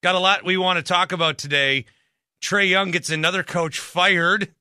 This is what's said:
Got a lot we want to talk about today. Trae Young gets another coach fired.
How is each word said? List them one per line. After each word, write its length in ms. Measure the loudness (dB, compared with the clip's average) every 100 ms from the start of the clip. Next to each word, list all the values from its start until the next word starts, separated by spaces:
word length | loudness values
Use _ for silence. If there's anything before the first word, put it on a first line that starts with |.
Got 140 | 2 2
a 20 |
lot 260 | 2 2
we 140 | 0 0
want 180 | 0 0
to 60 |
talk 280 | 0 0 0
about 280 | 0 -2 -2
today. 480 | -2 0 2 0 -4 _ _ _ _ _
Trae 260 | -4 0 2
Young 220 | 2 0
gets 180 | -2 -4
another 340 | -2 0 -2
coach 360 | -4 -4 -4 -6
fired. 720 | -8 0 2 2 2 0 -4 _